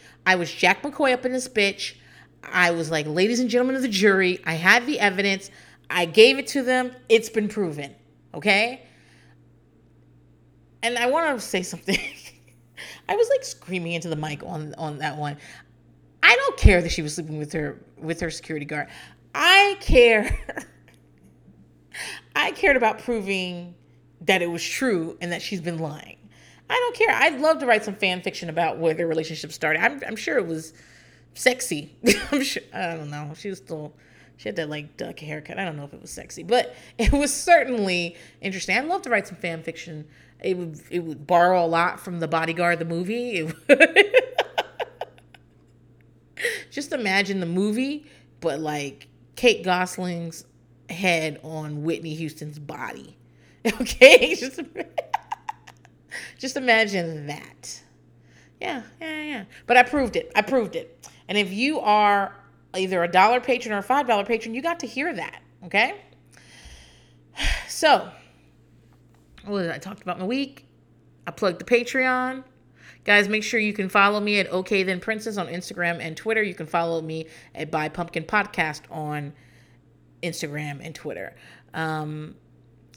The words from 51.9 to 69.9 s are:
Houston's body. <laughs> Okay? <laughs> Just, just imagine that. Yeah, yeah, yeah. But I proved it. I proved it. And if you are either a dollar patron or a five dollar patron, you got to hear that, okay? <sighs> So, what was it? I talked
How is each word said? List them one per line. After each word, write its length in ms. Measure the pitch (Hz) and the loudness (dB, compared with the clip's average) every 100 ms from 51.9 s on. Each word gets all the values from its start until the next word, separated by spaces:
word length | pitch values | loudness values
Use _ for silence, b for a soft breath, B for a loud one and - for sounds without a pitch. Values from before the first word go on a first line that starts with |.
| 160 165 | -4 -6
Houston's 440 | 156 156 - 151 151 | -8 -8 -10 -14 -14
body. 580 | 143 - 123 - - - | -14 -10 -10 -12 -16 -20
<laughs> 40 | _ b b b 226 - | _ b b b -4 -2
Okay? 540 | 254 - 262 254 285 | -4 10 10 10 6
<laughs> 40 | 330 | -2
Just, 220 | 262 302 294 - - - - - - - - - - - _ _ _ B B B | -6 -10 -12 -12 -10 -10 -8 -10 -10 -14 -14 -18 -18 -20 _ _ _ B B B
just 180 | 262 269 | -8 -4
imagine 720 | 254 220 214 190 170 156 143 | 2 4 4 0 -4 -6 -10
that. 560 | 147 - - - - _ _ _ _ b b b - | -12 -14 -18 -16 -16 _ _ _ _ b b b -12
Yeah, 220 | 370 277 - - | -10 -10 -12 -14
yeah, 220 | 320 311 | -10 -8
yeah. 220 | 302 262 190 B - | -8 -10 -12 B 4
But 100 | 240 | 6
I 60 | |
proved 320 | - 294 247 | 6 2 -2
it. 160 | 180 - 208 | -4 -4 -2
I 60 | |
proved 340 | 208 262 202 160 | 2 0 0 -6
it. 320 | 120 - B B - | -12 -20 B B -4
And 80 | 202 | -2
if 160 | 190 | 0
you 280 | 196 269 311 | 0 -2 0
are 560 | 208 208 208 202 196 - - _ _ 185 | 2 4 6 4 0 -6 -20 _ _ -4
either 260 | 190 185 | -2 0
a 80 | 170 | 2
dollar 300 | 180 208 247 | 6 6 6
patron 340 | 247 254 233 | 2 -2 -2
or 40 | 208 | -4
a 40 | |
five 240 | 196 269 247 | 0 0 2
dollar 180 | 214 | 0
patron, 300 | 202 226 226 | 0 -4 -4
you 80 | 226 | -6
got 180 | 330 339 | -6 -6
to 60 | 254 | -8
hear 260 | 262 320 | -4 -4
that, 260 | 214 151 - _ _ | -4 -10 -14 _ _
okay? 360 | 180 196 254 403 - _ _ B B B B B B B B B _ B | -2 2 2 0 -16 _ _ B B B B B B B B B _ B
<sighs> 100 | B B B | B B B
So, 400 | - 320 220 - - b b b b _ _ _ _ _ _ _ - | 0 4 4 2 -16 b b b b _ _ _ _ _ _ _ -20
what 80 | 190 | -8
was 140 | 202 170 | -4 -4
it? 60 | |
I 60 | 143 | -6
talked 240 | 190 | -12